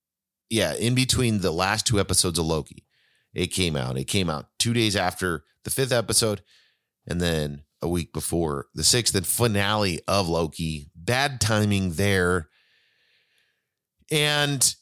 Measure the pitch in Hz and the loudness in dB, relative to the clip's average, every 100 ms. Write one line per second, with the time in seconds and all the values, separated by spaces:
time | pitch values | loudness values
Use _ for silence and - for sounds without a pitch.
0 | _ _ _ _ - 110 87 69 110 127 | _ _ _ _ -4 0 0 0 0 2
1 | 127 127 120 104 90 82 95 110 - 104 | 2 2 2 2 0 0 0 0 0 0
2 | 95 92 92 85 80 80 - - - _ | 2 0 0 0 0 -2 -4 -12 -20 _
3 | _ _ _ - - - 87 73 64 65 | _ _ _ -4 -2 0 0 0 -4 -6
4 | 67 101 85 76 - - 117 120 110 98 | -2 -2 -2 -4 -6 -4 -2 2 2 2
5 | 90 - 92 78 - _ - - 131 120 | 0 -2 -2 -4 -8 _ -6 -4 0 0
6 | 101 107 110 101 - _ _ _ _ _ | 0 0 0 -2 -8 _ _ _ _ _
7 | - 87 87 80 76 71 - _ 78 87 | -8 -2 0 0 -2 -6 -16 _ -4 -4
8 | - 78 - 82 80 71 - - 78 123 | -4 -6 -4 -2 -2 -4 -8 -2 0 2
9 | 107 98 87 - 120 101 101 107 98 82 | 2 0 0 0 2 2 2 2 0 -2
10 | - 98 87 82 82 - 80 78 73 - | 0 0 2 0 -2 -4 -6 -6 -12 -10
11 | 85 123 143 127 104 107 104 101 92 80 | -2 0 0 -2 0 2 2 2 0 0
12 | 101 98 90 90 80 _ _ _ _ _ | 2 2 2 0 -4 _ _ _ _ _
13 | _ _ _ _ _ _ _ _ _ _ | _ _ _ _ _ _ _ _ _ _
14 | - 151 147 147 143 139 - - | -4 0 2 2 2 2 0 -2